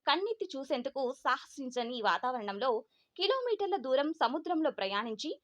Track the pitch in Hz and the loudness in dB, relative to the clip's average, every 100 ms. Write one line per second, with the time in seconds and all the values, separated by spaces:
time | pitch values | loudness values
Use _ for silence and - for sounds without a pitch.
0 | - 294 403 440 370 269 269 269 262 269 | 2 2 2 -2 -4 -6 -2 -2 -2 -2
1 | 254 262 277 262 - - 262 247 233 247 | -2 -2 0 0 -2 -10 -6 -4 -2 0
2 | 208 175 247 254 208 196 254 226 - _ | 2 2 2 -2 -4 -2 0 0 -4 _
3 | _ - 381 523 494 415 392 370 262 262 | _ -2 0 2 0 0 0 0 2 2
4 | 294 320 233 294 320 330 311 - 196 202 | 2 2 2 2 0 2 2 0 -2 -2
5 | 233 220 302 539 | -2 -4 -6 -8